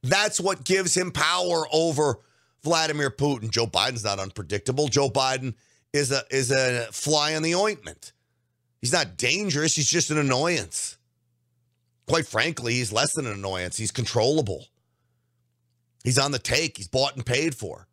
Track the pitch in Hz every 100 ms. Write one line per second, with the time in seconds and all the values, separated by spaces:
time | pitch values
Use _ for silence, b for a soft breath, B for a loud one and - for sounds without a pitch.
0 | 127 190 208 208 190 190 131 190 180 185
1 | 185 - 156 180 180 165 156 156 165 143
2 | 147 120 b b b b 151 165 160 151
3 | 139 - 143 135 110 110 113 90 113 120
4 | 107 98 95 - 82 101 - 127 151 139
5 | 139 127 131 131 131 113 b b b 147
6 | 135 135 - 135 123 135 127 123 113 -
7 | 143 151 151 156 160 175 214 180 165 -
8 | - _ _ _ _ _ _ _ 120 170
9 | 131 90 123 165 208 143 156 156 139 170
10 | 156 151 143 127 165 165 90 - - -
11 | _ _ _ _ _ _ _ _ _ _
12 | - 165 143 110 135 127 120 120 117 107
13 | 143 160 127 101 98 92 90 - 113 -
14 | 113 120 113 156 110 78 - _ _ _
15 | _ _ _ _ _ _ _ _ _ _
16 | - 131 139 135 - 139 160 - 101 131
17 | 139 135 120 127 160 131 92 - -